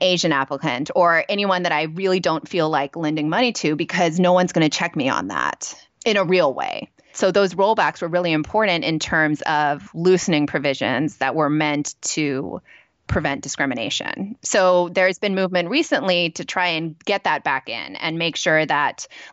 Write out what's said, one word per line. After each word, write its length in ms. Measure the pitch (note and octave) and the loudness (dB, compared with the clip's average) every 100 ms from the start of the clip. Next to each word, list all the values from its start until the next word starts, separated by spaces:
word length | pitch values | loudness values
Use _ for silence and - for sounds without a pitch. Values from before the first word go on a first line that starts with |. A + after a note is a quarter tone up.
Asian 300 | F3+ F3+ F3 | 2 2 2
applicant 580 | C#3 C3+ C#3 D3+ B2 D3+ | 0 -2 -2 -2 -2 -2
or 300 | - E3+ E3 - | 2 4 2 0
anyone 320 | G3+ G3+ F3+ | -2 0 0
that 100 | F3 | 0
I 120 | D3+ | 0
really 360 | D#3 D#3+ F#3+ F#3 | -2 -2 0 2
don't 260 | F3 D#3+ - | 2 -2 -2
feel 220 | F3+ D#3 | 0 0
like 260 | D3+ C#3+ | 0 -2
lending 360 | E3+ D#3 D#3 D3+ | -4 -4 -2 0
money 220 | F#3+ B3 | 0 0
to 240 | - D3+ D3+ | 0 -2 -2
because 440 | D#3+ - E3+ E3 | -2 0 0 4
no 140 | F3 | 4
one's 180 | F3+ F3+ | 4 2
gonna 160 | F3 D#3 | 2 2
check 260 | - F3 | 0 -4
me 140 | - B2+ | -2 -2
on 200 | - F#2 | -2 -4
that 460 | D#2+ C#2 - - - - _ | -4 -4 -4 -12 -16 -20 _
in 140 | A3+ G#3 | 0 0
a 60 | |
real 280 | F3+ F#3 D3 | 2 4 2
way"? 380 | F#2 G1+ G1+ - _ _ | 0 -6 -6 -12 _ _
So 160 | - F#3+ | -2 2
those 240 | G3+ G3 | 4 2
rollbacks 480 | E3+ G3 A3 D3+ - | 2 2 2 0 -2
were 60 | E3+ | -2
really 240 | F3 F3 | -2 0
important 520 | D#3 D3+ G#3+ G#3+ E3+ | 0 0 0 2 0
in 140 | - D#3+ | 0 -2
terms 420 | - E3 D#3 D3+ - | 0 0 2 0 0
of 420 | D3+ D3 D3 - | 0 0 -2 -8
loosening 520 | E3 F3+ F#3 - D3+ D3 | 0 4 4 4 0 0
provisions 680 | D#3 C#3 C3 A#2+ B2 D3+ - | 0 -2 -2 -2 0 -2 -2
that 180 | C3+ | -2
were 140 | C#3 D3 | 0 0
meant 460 | D3+ D3+ D3 D3 - | 2 0 -2 -4 -8
to 580 | - - D3 C3 D#3+ - _ - _ _ - | -6 -4 -2 -2 -6 -12 _ -20 _ _ -4
prevent 340 | F3+ D3+ C#3 | -2 -2 -4
discrimination. 960 | C#3 - C#3 A#2+ G#2+ - - - G3 - | -8 -4 -4 -4 -6 -6 -6 -8 -8 -10
So 460 | - G#3+ F#3 F3+ F3 | -2 2 4 4 2
there's 280 | F#3 F#3 F#3+ | 2 2 2
been 160 | G#3 | -2
movement 340 | F#3+ F#3 F#3 E3+ | 0 0 0 0
recently 640 | C#4 D#4+ D3 F#3 F3 E3+ | 0 0 0 2 0 0
to 140 | - | -4
try 240 | D3+ G3 F3+ | -6 -2 0
and 280 | D#3+ E3 D#3+ - | -2 -4 -8 -4
get 180 | G3 | 0
that 180 | F3+ D3+ | 0 0
back 260 | D3+ C3+ A2+ | 0 -4 -4
in 280 | A2+ C#2 F#2+ | -10 -10 -8
and 240 | E3 E3 | -6 -2
make 160 | E3 - | -4 -2
sure 280 | F3 D#3 | 2 2
that 440 | D#3 D3 C#3 - - - - | 2 2 0 -2 -14 -18 -10